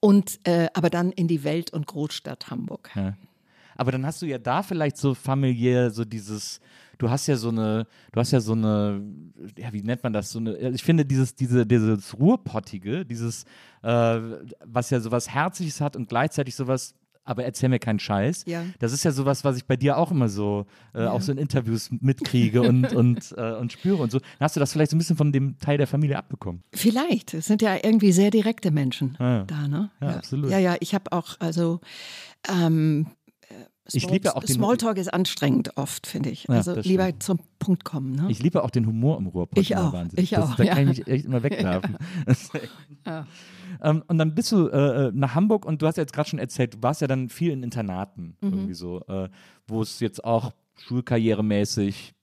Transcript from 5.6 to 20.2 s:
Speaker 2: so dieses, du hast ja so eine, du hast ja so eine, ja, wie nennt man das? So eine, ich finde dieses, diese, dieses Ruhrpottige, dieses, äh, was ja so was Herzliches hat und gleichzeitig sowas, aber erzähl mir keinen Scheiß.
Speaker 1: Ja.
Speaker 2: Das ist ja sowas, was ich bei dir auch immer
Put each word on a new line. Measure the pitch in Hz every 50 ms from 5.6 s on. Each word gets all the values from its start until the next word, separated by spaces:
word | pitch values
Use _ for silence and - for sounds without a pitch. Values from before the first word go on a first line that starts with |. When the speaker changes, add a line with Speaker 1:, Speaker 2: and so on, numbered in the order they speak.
| 117 123 123 123 123 120
Speaker 2:
so | 104 110 117
dieses, | 107 110 113 98 104 107 104 - - - - _ _ - - - _ _ _
du | 123 113
hast | 123 139 - -
ja | 143
so | 120 110 117
eine, | 113 113 113 107 107 110 113 _ _ _ _ _
du | - -
hast | 117 -
ja | - 131
so | 107 107
eine, | 113 113 110 107 107 104 104 104 101 98 101 104 - 71 80 87 - - 82 101 -
ja, | - 110 123
wie | 104 107
nennt | 98 110 123 123
man | - 123
das? | 107 104 101 -
So | - 117
eine, | 113 113 101 - 104 131
ich | 123 -
finde | - - 165 165 147
dieses, | 139 135 131 131 123 -
diese, | - 131 120 123 123 120
dieses | 107 120 120 110 110 110 101 95 - - 101
Ruhrpottige, | 135 180 247 - - - - 110 98 - - 95 90 101 117 175 190
dieses, | 117 117 113 117 117 110 - - _ - - - - _ _
äh, | - 113 120 120 117 113 113 113 113 113 110 71 73 123 - _ -
was | - 113 123 120 -
ja | 139 123
so | 110 113
was | 120 120 - -
Herzliches | - 135 156 175 170 - 180 156 139 -
hat | 147 147 -
und | - 120 -
gleichzeitig | 117 117 135 156 - - 139 127 -
sowas, | - 135 123 131 131 - - _ _ _ _ _ _ _
aber | - 123 110 123
erzähl | 123 117 - - 127
mir | 127 117
keinen | - 123 110 101
Scheiß. | - - 107 98 101 131 175 - -
Speaker 1:
Ja. | - 170 170 170 180 180 _
Speaker 2:
Das | - -
ist | 127 139 -
ja | 170
sowas, | 143 135 139 139 139 - -
was | 143 131
ich | 123 -
bei | - 131
dir | 127 135 143 135
auch | 131 170 165
immer | 180 143